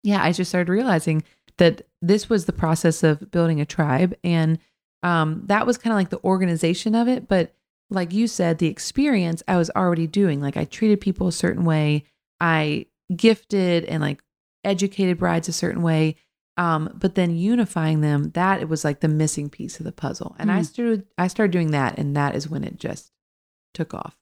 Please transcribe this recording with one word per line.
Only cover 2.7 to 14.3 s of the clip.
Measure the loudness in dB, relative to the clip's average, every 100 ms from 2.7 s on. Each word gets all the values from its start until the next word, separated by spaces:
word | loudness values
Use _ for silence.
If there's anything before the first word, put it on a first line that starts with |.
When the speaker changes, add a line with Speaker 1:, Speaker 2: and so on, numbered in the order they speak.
| 2 2 4
Speaker 1:
of | 2 2 -2
building | -2 0 0
a | -2
tribe. | -2 0 2 0 0
And, | -2 2 2 0 _ _ _ _
um, | -2 0 0 -4 0
that | 0 2
was | 0
kinda | 0 0
like | 0
the | -2
organization | 0 2 2 0 0 0 0
of | 0 2
it. | 0 0
But | 0 0 _ _ _ _
like | -4 -2
you | 0 0
said, | 0 0 2
the | 0
experience | -2 -6 0 2 2 0 -4 0
I | 0
was | 2
already | 0 0 0 -2
doing, | 2 2 0
like, | -4 -4
I |
treated | -6 0 2 2
people | 0 -2 -2
a |
certain | 0 -2 0
way. | 0 2 2 0 -4 _ _ _
I | 0 0 0 -4 -8 _ _
gifted | 2 4 4 _ 0 2 0
and, | 0 -2
like, | -2 -4 _